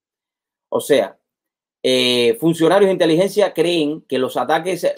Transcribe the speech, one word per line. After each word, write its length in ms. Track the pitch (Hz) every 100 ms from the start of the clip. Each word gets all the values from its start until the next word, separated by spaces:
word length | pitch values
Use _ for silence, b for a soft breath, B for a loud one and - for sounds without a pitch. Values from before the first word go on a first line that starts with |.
| _ _ _ _ _ _ -
O 120 | -
sea, 380 | - 143 98 - _ _ _ _ _ _
eh, 520 | 127 127 127 123 120 113
funcionarios 480 | 160 160 160 190 196
de 60 |
inteligencia 600 | 185 165 160 190 202 202
creen 480 | - 165 175 147 156
que 160 | - 131
los 180 | 127 143
ataques 520 | 127 160 175 180 160